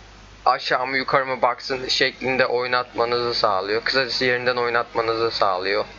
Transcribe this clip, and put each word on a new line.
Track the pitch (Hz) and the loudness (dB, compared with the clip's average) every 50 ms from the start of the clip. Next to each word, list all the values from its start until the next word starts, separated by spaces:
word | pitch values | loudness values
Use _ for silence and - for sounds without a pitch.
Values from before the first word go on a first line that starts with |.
| - - - - - - - - - | -20 -20 -20 -20 -20 -20 -12 -2 0
aşağı | - 127 139 - - 156 127 127 131 | 0 0 0 0 -2 -2 -2 -2 -2
mı, | 135 135 | -2 -2
yukarı | 131 - - 143 131 | -2 2 0 0 2
mı | 131 131 123 | 0 -2 0
baksın | 123 123 120 - - - 135 127 131 127 | 2 0 0 0 -4 -8 -6 -6 -4 -2
şeklinde | - - 139 131 135 - - 127 131 123 131 | 0 2 2 0 0 -2 -4 -2 2 2 2
oynatmanızı | 120 120 123 123 123 123 123 123 - - 117 117 117 120 120 120 120 117 | 2 2 -2 -2 0 0 -2 -2 -2 -2 0 0 2 2 0 0 -2 -2
sağlıyor. | 107 - 110 101 95 95 101 107 117 - | 2 2 2 2 2 0 0 -2 -2 -2
Kısacası | - - 135 135 117 - - 131 | 0 0 0 0 0 -2 -2 0
yerinden | 127 123 123 123 127 123 | 0 0 0 0 0 0
oynatmanızı | 123 120 120 117 120 120 - - 117 113 113 113 113 117 113 | 0 0 0 0 0 -2 -2 -2 -2 0 0 0 0 0 0
sağlıyor. | - - 113 101 95 90 95 95 101 107 107 - - | 0 2 2 2 2 0 0 0 0 0 -2 -4 -8